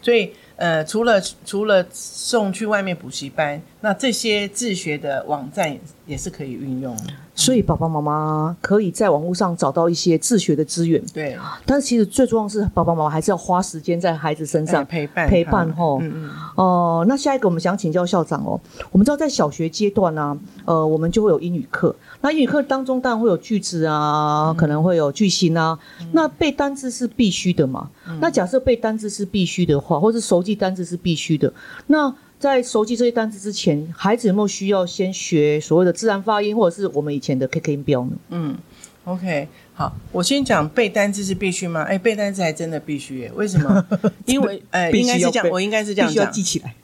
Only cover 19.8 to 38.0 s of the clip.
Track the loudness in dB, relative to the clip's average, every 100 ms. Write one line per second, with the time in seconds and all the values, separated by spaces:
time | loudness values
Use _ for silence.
19.8 | 0 2 0 0 -4 -4 -10 -12 -2 2
20.8 | 2 2 0 2 2 2 0 -4 -6 0
21.8 | 0 -2 -16 -4 -2 2 2 2 0 -2
22.8 | 0 -2 0 2 2 0 0 -4 -2 -2
23.8 | 0 0 0 0 2 2 0 2 2 2
24.8 | 2 4 2 2 0 4 2 2 0 -2
25.8 | -10 -18 0 2 2 0 -2 0 -4 -2
26.8 | -8 -4 -6 2 2 2 -2 2 0 0
27.8 | -10 _ -12 -2 0 0 2 0 2 0
28.8 | 0 -4 -6 -6 -4 0 0 0 2 2
29.8 | 2 2 2 2 2 2 2 -2 -2 -2
30.8 | -6 -4 -2 -2 0 0 0 -2 -20 -20
31.8 | 2 2 2 -2 _ _ 2 2 2 0
32.8 | 0 2 2 2 -2 -4 -8 -2 0 0
33.8 | -2 -4 0 2 2 2 0 -2 0 0
34.8 | 0 -2 -2 -2 -2 2 4 2 2 4
35.8 | 4 2 0 0 0 0 0 2 2 2
36.8 | -4 -2 -2 -4 -2 -2 0 -2 -4 -4
37.8 | 0 0